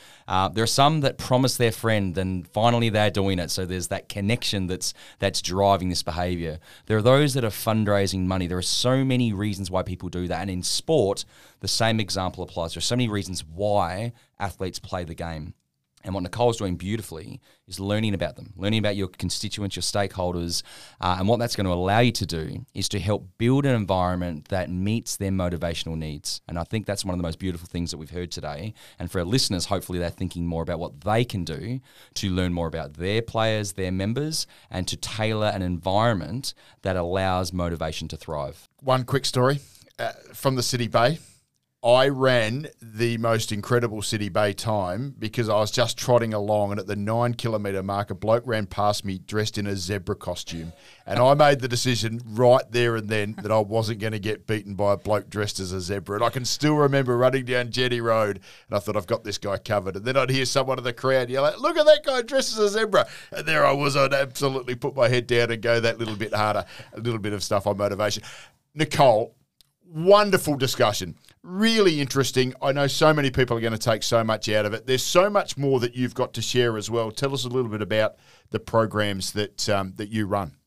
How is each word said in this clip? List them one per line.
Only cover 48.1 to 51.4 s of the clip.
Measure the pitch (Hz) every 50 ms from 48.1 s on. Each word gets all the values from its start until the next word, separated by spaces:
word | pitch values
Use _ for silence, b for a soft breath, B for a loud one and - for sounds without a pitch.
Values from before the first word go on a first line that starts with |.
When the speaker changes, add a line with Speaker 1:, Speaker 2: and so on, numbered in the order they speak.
Speaker 2:
a | 101
bloke | 85 - 107 113 123 120
ran | 127 113 110 107 -
past | - - 104 104 104 - -
me | 98 95 92
dressed | - - 101 107 110 107 - 107
in | 101
a | 101 101
zebra | 98 85 85 104 101 85 - 101
costume. | - - - 85 - - - 87 82 82 82 - - B B B B B B
And | 101 117
I | 123 131 143
made | 147